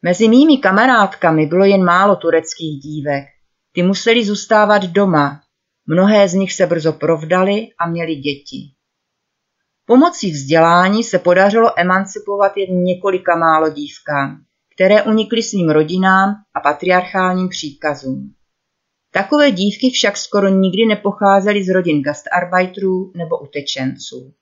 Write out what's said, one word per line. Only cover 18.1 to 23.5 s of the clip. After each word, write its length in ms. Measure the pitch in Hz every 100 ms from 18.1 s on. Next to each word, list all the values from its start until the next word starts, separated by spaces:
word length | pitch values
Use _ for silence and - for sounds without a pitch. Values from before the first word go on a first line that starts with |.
| 135 135 _ _ _ _ _ _ _ _
Takové 380 | 185 196 196 190
dívky 400 | 180 202 202 262
však 260 | 247 247 -
skoro 320 | - 208 196
nikdy 380 | 190 190 190 226
nepocházely 760 | 208 208 202 202 196 196 208
z 40 | 190
rodin 340 | 185 175 151
gastarbeiterů 1080 | 139 147 - 180 175 180 185 190 190 185 190 175
nebo 220 | 160 165
utečenců. 960 | 139